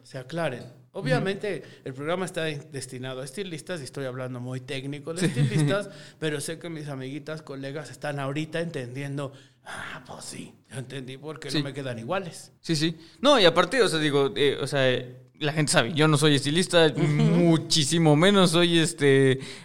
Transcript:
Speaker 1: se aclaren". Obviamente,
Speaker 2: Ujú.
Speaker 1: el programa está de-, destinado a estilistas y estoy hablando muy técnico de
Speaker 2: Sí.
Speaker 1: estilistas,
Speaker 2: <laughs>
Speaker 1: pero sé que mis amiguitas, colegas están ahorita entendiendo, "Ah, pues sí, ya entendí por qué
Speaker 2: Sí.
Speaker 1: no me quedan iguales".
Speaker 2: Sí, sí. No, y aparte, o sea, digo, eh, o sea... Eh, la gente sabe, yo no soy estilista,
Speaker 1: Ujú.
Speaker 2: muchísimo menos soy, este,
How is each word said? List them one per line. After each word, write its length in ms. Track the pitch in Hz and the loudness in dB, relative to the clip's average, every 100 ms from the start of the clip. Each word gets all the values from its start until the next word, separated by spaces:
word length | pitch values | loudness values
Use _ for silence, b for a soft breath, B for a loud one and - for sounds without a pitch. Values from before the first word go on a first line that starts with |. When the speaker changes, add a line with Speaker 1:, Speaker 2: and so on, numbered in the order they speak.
Speaker 1:
se 160 | - 135 | -16 -16
aclaren". 460 | 127 165 156 120 120 - _ | -10 -6 -4 -6 -12 -20 _
Obviamente, 720 | - 220 254 190 196 208 160 | -8 0 0 0 -4 -6 -8
Speaker 2:
Ujú. 180 | - - | -10 -16
Speaker 1:
el 100 | - | -14
programa 320 | 131 147 180 180 | -10 -6 -4 -4
está 180 | 175 | -4
de-, 140 | 160 147 - | -6 -6 -10
destinado 500 | 135 - 127 131 127 | -12 -12 -12 -10 -10
a 20 | |
estilistas 560 | 139 202 185 156 - 180 | -12 -10 -10 -10 -10 -10
y 40 | |
estoy 200 | 127 - | -10 -8
hablando 340 | 135 127 127 127 | -8 -8 -8 -8
muy 200 | 123 127 | -8 -10
técnico 540 | 127 139 135 139 - | -8 -8 -8 -10 -8
de 60 | 165 | -2
Speaker 2:
Sí. 60 | - | 0
Speaker 1:
estilistas, 640 | - 143 196 147 196 202 B | 2 0 2 2 0 -4 B
Speaker 2:
<laughs> 140 | B B | B B
Speaker 1:
pero 220 | 156 147 | -6 -4
sé 180 | 147 160 | -6 -10
que 100 | 170 | -10
mis 200 | 160 147 | -12 -10
amiguitas, 520 | 135 131 147 143 160 | -10 -10 -10 -10 -12
colegas 500 | 156 135 135 143 147 | -12 -12 -10 -10 -12
están 280 | 131 151 143 | -10 -6 -4
ahorita 420 | 135 143 156 165 | -4 -4 -4 -4
entendiendo, 720 | 170 156 120 131 143 139 135 b b b | -6 -6 -8 -10 -8 -8 -8 b b b
"Ah, 380 | - - - - - | -16 -12 -12 -14 -16
pues 180 | - | -18
sí, 280 | - - - - _ | -14 -14 -16 -18 _
ya 80 | 135 | -14
entendí 380 | 127 139 127 135 | -12 -12 -14 -14
por 240 | 143 156 | -14 -12
qué 100 | 143 | -6
Speaker 2:
Sí. 80 | 151 | -4
Speaker 1:
no 60 | |
me 80 | 139 | -4
quedan 260 | 135 135 113 | -6 -8 -8
iguales". 540 | 113 190 175 - - _ | -6 -6 -6 -12 -20 _
Speaker 2:
Sí, 160 | - 160 | -4 0
sí. 200 | 160 165 B B | 0 -2 B B
No, 200 | 269 277 | 4 6
y 60 | 175 | 6
aparte, 340 | 160 175 262 | 6 2 4
o 60 | 190 | 2
sea, 100 | 156 | 2
digo, 320 | 151 143 139 107 | 2 2 2 2
eh, 220 | 143 120 | 0 0
o 60 | 135 | -2
sea... 240 | 143 131 | 0 2
Eh, 240 | 127 127 - - - | 0 -4 -16 -20 -6
la 120 | 147 | -4
gente 180 | 156 147 | 0 2
sabe, 220 | 151 117 | 2 2
yo 140 | 139 156 | 4 4
no 80 | 147 | 6
soy 160 | 156 | 4
estilista, 520 | 139 143 160 185 175 160 | 4 2 0 2 4 4
Speaker 1:
Ujú. 120 | - | 4
Speaker 2:
muchísimo 1120 | 151 147 156 170 170 160 156 160 131 170 160 147 | 0 4 4 4 6 4 2 0 2 4 6 6
menos 340 | 185 202 175 | 6 6 6
soy, 280 | 165 175 170 | 6 4 4
este, 580 | 160 - 139 135 135 131 B B | 2 2 4 6 6 2 B B